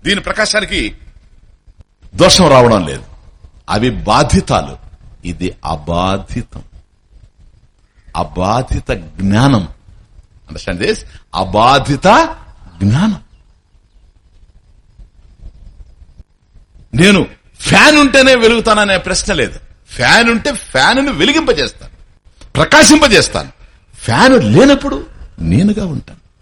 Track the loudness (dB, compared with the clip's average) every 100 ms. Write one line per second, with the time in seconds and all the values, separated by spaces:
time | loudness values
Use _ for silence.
0 | -6 -6 -6 -4 -2 -2 -4 -6 -8 -10
1 | -20 _ _ _ _ _ _ _ -20 _
2 | -20 0 2 4 4 6 4 2 -2 -10
3 | -14 -20 -20 _ -20 -20 -8 -4 -2 -4
4 | -2 0 2 0 0 -4 -4 -14 -20 -20
5 | -20 -18 -14 -8 -10 -10 -10 -10 -6 -4
6 | -4 -4 -8 -12 -12 -18 -20 -20 _ _
7 | _ _ -20 _ _ _ _ _ _ _
8 | -16 -10 -10 -6 -4 -4 -4 -8 -6 -10
9 | -10 -8 -2 0 2 0 -4 -14 _ -20
10 | _ -20 _ _ _ -14 -10 -6 -4 -4
11 | -8 -20 _ -8 -2 2 2 2 0 -2
12 | 2 2 2 -6 -18 -20 -20 -4 -2 0
13 | -2 -4 -12 _ _ _ _ _ _ _
14 | _ _ _ _ _ _ _ _ _ _
15 | -20 _ _ _ -20 -20 -20 -20 -20 _
16 | -20 _ -20 _ _ _ _ -20 -8 2
17 | 4 4 0 -10 _ _ -2 2 4 4
18 | 4 4 4 4 4 2 0 0 0 -2
19 | -4 -6 -4 -4 -4 -6 -20 _ _ -4
20 | 2 2 2 -2 -4 -8 -6 -2 0 0
21 | -2 -2 0 0 -2 -2 -4 -8 -20 -20
22 | -20 _ _ _ -12 -4 2 4 6 4
23 | 4 2 0 -6 -10 _ -20 _ _ -14
24 | -4 2 4 4 4 4 4 2 -2 -10
25 | -12 -20 -20 -10 -2 0 0 -2 -6 -10
26 | -12 -20 _ _